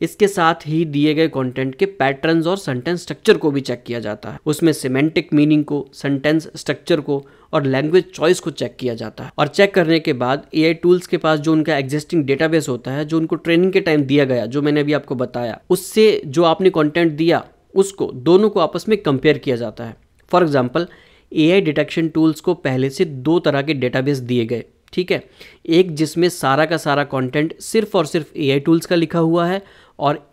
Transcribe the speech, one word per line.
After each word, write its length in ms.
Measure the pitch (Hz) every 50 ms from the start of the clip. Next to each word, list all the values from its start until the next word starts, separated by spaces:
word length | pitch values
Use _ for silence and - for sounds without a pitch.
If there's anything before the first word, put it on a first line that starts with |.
इसके 260 | 170 165 - - 202
साथ 400 | 196 202 185 165 165 170 170 -
ही 180 | 151 156 160 170
दिए 280 | 151 143 143 147 156 143
गए 140 | 156 165
कंटेंट 480 | 151 - 135 131 127 127 135 131 131 131
के 100 | - 190
पैटर्न्स 600 | 196 - - 131 139 139 139 - 165 165 165 156
और 100 | 170 196
सेंटेंस 440 | 196 - 156 127 123 123 165 175 170
स्ट्रक्चर 360 | - - 147 - - 220 196
को 140 | 151 160 151
भी 100 | 139 139
चेक 220 | 131 - 120 120 -
किया 120 | - 120 120
जाता 300 | 110 104 107 - - 107
है, 100 | 143 - -
उसमें 260 | 151 147 - 165 160 143
सिमेंटिक 560 | - - 131 127 135 151 160 160 180 - - 160
मीनिंग 300 | 147 147 151 151 151 143
को, 220 | - 147 143 - - -
सेंटेंस 560 | - - 139 139 131 139 151 156 160 156 - -
स्ट्रक्चर 440 | - - - 139 - - - 170 151
को 240 | 143 151 143 139 - - - _ _ - -
और 120 | 156 139
लैंग्वेज 380 | 131 131 135 147 151 175 185 170 - -
चॉइस 260 | - 151 170 185 -
को 120 | - 165
चेक 240 | 151 - 135 113 - -
किया 140 | 131 120 117
जाता 280 | 113 113 107 - - -
है। 80 | 139 -
और 100 | - 151
चेक 260 | 143 - - 202 202 -
करने 260 | 190 165 156 165 156
के 140 | 156 165 143
बाद 320 | 120 123 123 139 135 - - -
एआई 180 | 156 156 165 165
टूल्स 340 | 165 - 175 180 180 -
के 100 | - 190
पास 220 | 165 - 156 156 151
जो 120 | 143 160
उनका 260 | 160 156 147 165 151
एग्जिस्टिंग 460 | 139 139 127 147 151 - - 175 165 139
डेटाबेस 460 | 131 139 127 160 156 165 156 135 147
होता 220 | 123 117 - 127
है, 140 | 135 147 156
जो 120 | 151 160
उनको 180 | 165 160 160 170
ट्रेनिंग 360 | 151 - 170 165 170 185 190
के 100 | 185 190
टाइम 200 | 190 165 156 147
दिया 240 | 139 131 143 147 139
गया, 200 | 131 127 120 107
जो 160 | 117 127 147
मैंने 180 | 143 147 147 151
अभी 140 | 143 147 147
आपको 220 | 139 143 - 143
बताया, 440 | 123 127 120 - 120 120 113 - - _ -
उससे 520 | 180 175 - - - 220 220 214 208 - -
जो 180 | 151 127 165 175
आपने 260 | 160 160 165 190 185
कंटेंट 420 | 185 160 151 147 151 170 170 165
दिया 340 | 147 147 165 165 151 127 - - _ _ _ _ -
उसको, 360 | 190 190 190 - - 127 -
दोनों 380 | - 127 123 160 180 196 220 208
को 100 | 208 196
आपस 260 | 160 147 - 170 - 214
में 80 | 220
कंपेयर 400 | 202 - 156 135 127 - 151 143
किया 180 | 127 - 139 123
जाता 280 | 113 117 107 - - 117
है। 120 | 113 - _ _ _ _ _ _ -
For 120 | - 180 180
example, 420 | 151 143 135 123 120 - 160 175 - - - _ _ _ _ _ -
एआई 300 | - 160 156 165 185 196
डिटेक्शन 460 | 175 156 143 - 147 - - 170 165
टूल्स 320 | 156 - 160 160 156 151 -
को 140 | - 180 175
पहले 360 | - - 139 131 131 131 139
से 160 | 135 - 185
दो 340 | 160 139 127 123 156 170 175
तरह 220 | 170 156 139 139
के 120 | 139 160 151
डेटाबेस 440 | 131 127 123 127 131 131 143 143
दिए 280 | 131 120 117 123 120 113
गए, 180 | 113 120 113 - _ _ _ _ _ -
ठीक 180 | 185 180 180
है, 120 | 180 139 - - _ - - - - _ -
एक 280 | - 165 180 185 180 151
जिसमें 340 | 147 156 151 - 170 175 170
सारा 360 | - - 151 135 135 147 160
का 120 | 156 165
सारा 260 | 156 - 156 139 143 143
कंटेंट 560 | 139 139 131 131 127 131 151 156 165 - -
सिर्फ 360 | - - - 220 214 214 -
और 100 | 185 156
सिर्फ 320 | 143 - 165 147 - -
एआई 220 | - 151 135 135 143
टूल्स 260 | 139 165 165 165 -
का 100 | - 180
लिखा 240 | 170 165 156 - 170
हुआ 260 | 165 165 170 175 170
है 140 | 175 185 196 - - - - - _ _ -
और 280 | 147 143 147 - - -